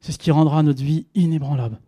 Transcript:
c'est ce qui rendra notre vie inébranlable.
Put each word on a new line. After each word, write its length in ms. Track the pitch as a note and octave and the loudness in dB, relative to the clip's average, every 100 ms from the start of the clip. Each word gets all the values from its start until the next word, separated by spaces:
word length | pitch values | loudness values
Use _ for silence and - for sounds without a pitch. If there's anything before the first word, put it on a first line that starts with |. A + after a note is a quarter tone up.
c'est 100 | - | -10
ce 80 | D#3 | -6
qui 120 | - | 0
rendra 320 | D3+ D#3 D3+ | 2 4 4
notre 200 | D3+ C3+ | 2 0
vie 240 | C#3 D#3+ - G#3+ | 0 -2 -2 -2
inébranlable. 640 | E3+ D#3+ C#3 C#3+ A#2+ A2 | 0 0 -2 -4 -4 -8